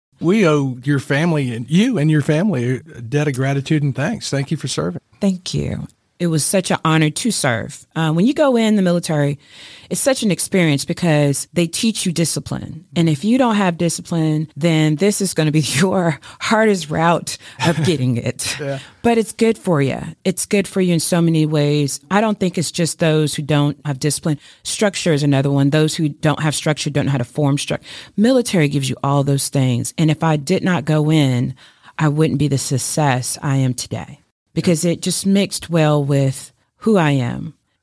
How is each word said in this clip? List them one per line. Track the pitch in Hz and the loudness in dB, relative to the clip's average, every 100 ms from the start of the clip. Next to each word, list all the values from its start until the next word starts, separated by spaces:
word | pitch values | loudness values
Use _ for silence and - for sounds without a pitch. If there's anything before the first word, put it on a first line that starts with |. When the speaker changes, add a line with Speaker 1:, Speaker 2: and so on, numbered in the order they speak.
| _ - | _ -4
Speaker 1:
We | 156 220 180 | 0 2 4
owe | 151 139 127 | 2 0 -4
your | 131 143 | -2 -2
family | - 139 170 156 131 | 0 0 0 0 -2
and | 117 117 | -6 0
you | 165 240 208 | 2 2 2
and | 151 | 2
your | 151 | 2
family | 139 151 214 143 120 127 | 2 2 0 0 -2 -4
a | - - | -6 -16
debt | 117 143 151 | -4 -2 -2
of | |
gratitude | 127 135 139 135 156 | -2 -2 -2 0 0
and | 143 | 0
thanks. | 131 147 240 - | -2 -4 -6 -4
Thank | 139 139 | -4 -4
you | 156 | -4
for | 131 | -4
serving. | - 165 170 - _ | -4 -4 -6 -12 _
Speaker 2:
Thank | 196 185 - | -2 -2 -4
you. | 147 147 - - _ _ - | -4 -4 -6 -10 _ _ -4
It | 175 | -2
was | 160 | 0
such | - 196 180 | 0 0 0
an | 170 | 0
honor | 160 160 156 | 2 2 2
to | 151 247 | 0 -2
serve. | - 139 113 120 - - | -2 0 -2 -4 -12 -10
Uh, | - 160 | -4 0
when | 160 220 | 2 2
you | |
go | 302 285 240 | 2 2 2
in | 220 | 2
the | 214 | 2
military, | 185 175 170 151 143 143 _ - - - - | 2 0 0 0 0 -2 _ -20 -20 -20 -8
it's | - | -4
such | - 262 | 0 0
an | 220 | 0
experience | 165 - 196 165 139 | -2 0 2 2 2
because | - 170 175 147 143 135 - | -2 -2 0 2 2 0 -4
they | - 170 | -2 -2
teach | - 226 214 | -2 -2 -2
you | 190 | -2
discipline. | 160 165 - - 131 - 156 - 147 | 0 -2 -2 -6 -8 -8 -14 -8 0
And | 165 | 0
if | 151 | 2
you | 202 254 | 2 2
don't | 247 | 2
have | 208 190 165 | 2 0 0
discipline, | 170 - - 170 156 151 160 - | -2 -4 -4 -2 0 0 -4 -2
then | 165 160 156 151 | 0 2 2 2
this | 202 202 | 2 0
is | 196 | -2
gonna | - 156 | 0 0
be | 156 | 0
<laughs> | 135 127 | 0 0
your | 190 190 175 139 - - | 0 2 0 -2 -8 -10
hardest | - 220 220 196 151 | -2 2 4 2 -2
route | 160 170 160 - - - - | 0 2 2 -2 -10 -14 -4
of | 147 165 | -2 0
getting | 165 160 127 120 | 0 0 0 -2
it. | 123 - - - | -4 -6 -6 -6
Speaker 1:
<laughs> | |
Yeah. | 143 135 - - | -8 -8 -10 -4
Speaker 2:
But | 233 226 | 0 2
it's | 220 | 0
good | - 226 220 | 0 0 0
for | - 156 | 0 2
you. | 135 - - - | 2 -2 -8 -6
It's | 190 180 | -4 -2
good | - 202 190 | 0 0 0
for | 196 | 0
you | 185 | 2
in | 170 | 2
so | - 175 | 0 2
many | 170 160 156 | 2 2 2
ways. | 156 147 147 143 - - | 2 2 2 0 -4 -2
I | 190 | 0
don't | 220 208 | 0 0
think | 185 180 | -2 -2
it's | 156 | -4
just | - 165 - | -2 -4 0
those | 165 156 151 - | 0 2 0 -2
who | |
don't | 143 147 143 143 147 | -2 0 0 -2 -6
have | 135 | -4
discipline. | 151 143 175 147 - - | -2 -2 -2 -4 -6 -18
Structure | - - 208 - 185 | -10 -2 -2 0 0
is | 147 | 2
another | 147 135 139 | 2 2 2
one. | 139 139 | 2 2
Those | 156 151 | 2 0
who | - 156 | 0 -4
don't | 143 156 143 | -2 -2 0
have | 151 143 | -2 -2
structure | 160 147 160 | -2 -2 -2
don't | 143 139 | -2 0
know | |
how | 139 | -2
to | |
form | 127 - 143 143 | -4 -2 0 0
structure. | - 151 - - - - | -2 -8 -8 -20 -10 0
Military | 220 262 240 185 147 | 2 2 2 2 2
gives | 143 131 | 0 -4
you | - | -4
all | 139 143 | 0 0
those | 139 139 - | 2 0 0
things. | 139 131 120 120 - | 0 0 0 -2 0
And | 156 | 0
if | 151 | 2
I | 160 151 | 0 0
did | 139 185 | 0 0
not | 185 175 | 0 -2
go | 147 156 151 | 0 0 4
in, | 156 139 123 131 127 - _ - - | 4 4 2 -2 -6 -16 _ -18 -2
I | 156 | 0
wouldn't | 147 160 139 | 2 2 2
be | 147 | 0
the | 135 | 0
success | - 131 - - 147 123 127 - | -2 -4 -2 0 0 0 -2 -6
I | 151 135 | -2 0
am | 131 | 0
today. | 123 - - - 143 _ _ _ | -2 -6 -10 -10 -16 _ _ _
Because | - 170 165 | -4 0 0
it | 175 165 | 0 -2
just | - 170 | -4 -2
mixed | 196 196 196 - - | 0 2 0 -4 -2
well | 165 151 147 | 2 4 2
with | 139 139 135 135 - _ _ _ | 2 0 0 -2 -10 _ _ _
who | - 202 | 2 2
I | 151 | 4
am | 139 123 127 160 - _ _ | 2 0 -6 -10 -14 _ _